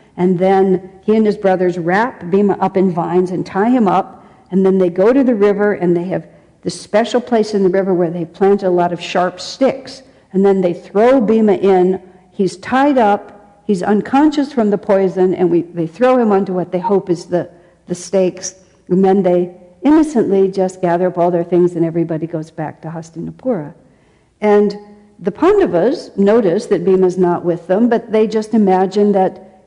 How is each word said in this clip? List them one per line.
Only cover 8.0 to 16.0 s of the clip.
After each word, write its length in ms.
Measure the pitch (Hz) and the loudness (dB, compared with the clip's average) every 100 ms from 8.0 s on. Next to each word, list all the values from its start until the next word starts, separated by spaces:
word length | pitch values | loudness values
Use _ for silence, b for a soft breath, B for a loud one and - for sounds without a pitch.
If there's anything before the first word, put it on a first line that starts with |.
| 170 | -2
they 160 | 175 165 | -4 -10
planted 400 | - 196 202 190 | -2 0 2 0
a 40 | |
lot 220 | 180 175 | 0 0
of 80 | 170 | -4
sharp 400 | - 190 180 180 | -4 -2 -2 -4
sticks, 640 | - - 269 269 - - b b b | -14 -2 -2 -2 -10 -20 b b b
and 120 | 190 | 0
then 160 | 196 190 | 2 2
they 140 | 185 | 0
throw 460 | 170 - 196 233 269 | -4 -6 0 4 4
Bhima 340 | 202 226 214 | 2 2 2
in. 460 | 180 190 185 180 185 B B B | 2 2 4 2 0 B B B
He's 260 | - 185 - | -4 -4 -4
tied 400 | - 254 285 262 | -4 0 2 2
up, 640 | 208 202 - - - _ - | 2 0 -4 -20 -20 _ -4
he's 160 | 190 | -2
unconscious 720 | - 208 - 269 302 285 269 | 0 0 0 2 2 2 -2
from 180 | - 214 | -2 0
the 80 | - | -2
poison, 560 | - 196 190 185 185 | 0 0 2 0 0
and 160 | - 175 | 2 0
we, 120 | 170 | 0
they 260 | 165 175 165 | -2 -6 -8
throw 300 | - | 0